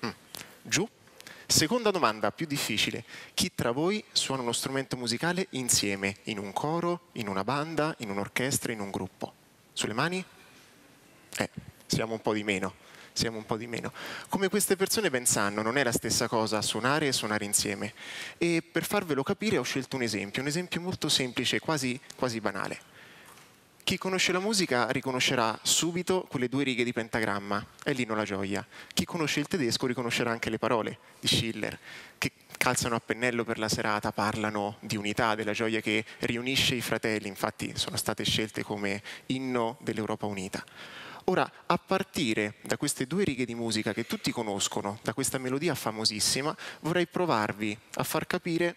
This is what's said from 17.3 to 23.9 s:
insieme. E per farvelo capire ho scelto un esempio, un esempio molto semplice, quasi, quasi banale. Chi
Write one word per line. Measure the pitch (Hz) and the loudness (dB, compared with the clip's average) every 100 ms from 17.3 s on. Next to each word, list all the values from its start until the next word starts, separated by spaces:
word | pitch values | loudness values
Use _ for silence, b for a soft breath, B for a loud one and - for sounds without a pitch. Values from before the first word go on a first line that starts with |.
| 107 104 | 0 0
insieme. | 104 104 101 104 - B B B B | 0 0 -2 -4 -8 B B B B
E | 170 165 | 2 2
per | - - | 0 -2
farvelo | 160 208 185 135 | 2 0 2 0
capire | 139 202 214 185 | 0 0 2 2
ho | |
scelto | 123 139 127 135 | 2 -2 -2 -2
un | |
esempio, | 120 104 98 104 | 0 0 -2 -2
un | 135 | -2
esempio | 147 180 170 | -2 -2 -4
molto | 175 180 160 | -4 -2 2
semplice, | - 131 120 123 113 | 2 2 0 0 0
quasi, | - 160 127 127 - - | 0 0 0 -2 -8 -2
quasi | 127 113 | -2 0
banale. | 104 98 101 - B B B B B B B - - - | -2 -2 -6 -6 B B B B B B B -20 -20 -8
Chi | - | -2